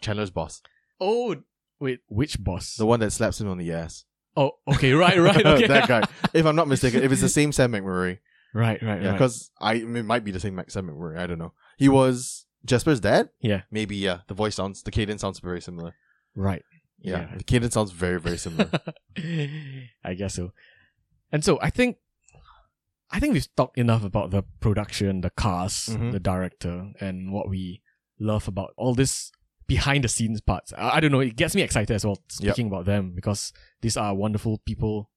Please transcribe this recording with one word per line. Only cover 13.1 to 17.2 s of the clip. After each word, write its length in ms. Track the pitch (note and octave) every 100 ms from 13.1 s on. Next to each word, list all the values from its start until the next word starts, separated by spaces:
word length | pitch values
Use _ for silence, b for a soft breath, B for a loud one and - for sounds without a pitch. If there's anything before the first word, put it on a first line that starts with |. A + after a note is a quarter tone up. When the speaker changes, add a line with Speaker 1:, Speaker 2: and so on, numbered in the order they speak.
| D3+ - -
Speaker 2:
Yeah. 200 | A2+ G2 -
Speaker 1:
Maybe, 260 | A2 G#2 G2+
yeah. 240 | F#2+ F2+ -
The 80 |
voice 200 | G2 G#2+
sounds, 280 | G2+ G2 F#2+
the 60 | -
cadence 300 | A2 G#2 G#2
sounds 180 | G2+ F2+
very 200 | F2 F2+
similar. 360 | - E2+ E2 - _ _ _
Speaker 2:
Right. 280 | - G2 F2+ _ _ _ _
Speaker 1:
Yeah. 300 | F#2+ F2